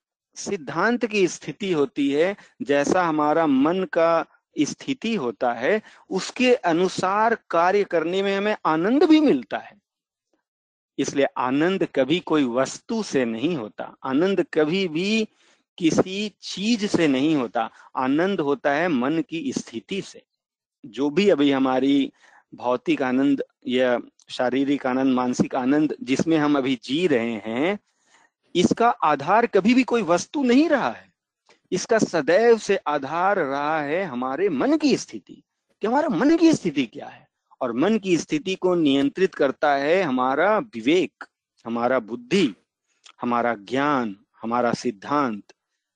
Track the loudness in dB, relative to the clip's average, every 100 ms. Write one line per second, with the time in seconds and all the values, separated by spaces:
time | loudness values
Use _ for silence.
0 | _ _ _ -16 -8 -8 -6 -2 0 0
1 | -2 0 0 -2 -12 -8 -2 0 0 0
2 | -2 0 0 -2 -14 -10 -2 0 2 2
3 | 2 2 2 2 4 4 2 0 -2 2
4 | 2 2 -2 _ _ -4 -4 -4 -8 -6
5 | -4 -2 -4 -2 -2 -2 0 -2 -4 -20
6 | -8 -6 -6 0 2 2 2 0 0 -2
7 | -2 0 0 -2 -2 2 2 2 0 -2
8 | 0 -2 -2 -2 -2 -2 0 0 2 2
9 | 6 6 4 2 -2 -10 -10 -20 _ _
10 | _ _ _ _ _ _ _ _ _ -6
11 | -4 0 0 0 -2 0 0 0 -2 0
12 | 0 -2 0 0 0 0 -4 -6 -6 -6
13 | -2 -2 -2 -2 -4 -4 -8 -12 -16 -10
14 | -4 0 2 0 0 0 0 0 -2 -2
15 | -2 -2 -2 _ _ _ _ -2 0 0
16 | -2 -6 -8 -10 -12 -4 -2 0 0 0
17 | 2 2 2 0 -2 -4 -6 -10 -10 -2
18 | 0 2 0 0 -2 -2 0 0 0 0
19 | 0 -2 -6 -8 -6 -6 -8 -12 -10 -10
20 | -10 -18 _ _ _ _ _ _ -14 -4
21 | -2 2 4 4 4 2 2 2 2 2
22 | 0 -8 _ _ _ -8 -4 -2 -2 -2
23 | 0 0 2 0 -4 _ -4 0 2 0
24 | -4 _ -14 -4 -2 0 0 -2 -2 0
25 | 0 0 0 -2 -4 -2 0 0 0 -4
26 | -4 -2 0 0 2 0 -2 -4 -4 -2
27 | 0 0 0 -4 -6 -4 -2 -4 _ _
28 | _ _ _ _ _ 0 0 2 2 2
29 | 2 2 2 2 4 2 4 2 2 0
30 | 0 0 -2 -2 2 4 4 2 0 -6
31 | -14 _ _ _ _ _ _ -6 0 0
32 | 2 0 2 4 6 4 2 -2 -2 -4
33 | -4 -2 0 0 -2 -2 -2 -2 -2 -4
34 | -4 -6 -6 -6 -6 -2 0 2 2 0
35 | -2 -16 -18 -20 _ _ _ _ -2 0
36 | 0 0 2 4 4 4 0 -2 -4 -8
37 | -18 -20 _ _ _ _ -4 0 2 2
38 | 0 -2 0 -6 -4 -2 0 2 2 2
39 | 0 0 -2 0 -2 0 0 0 2 0
40 | 0 0 0 0 2 0 -2 -4 0 2
41 | 0 _ -20 _ _ _ -8 -2 0 0
42 | -2 -10 -2 0 0 -2 _ _ _ _
43 | -20 _ -4 0 -2 -4 -6 -2 0 0
44 | -4 -8 _ _ -4 0 0 -2 -4 -8
45 | -4 -2 -2 -6 -12 _ _ _ _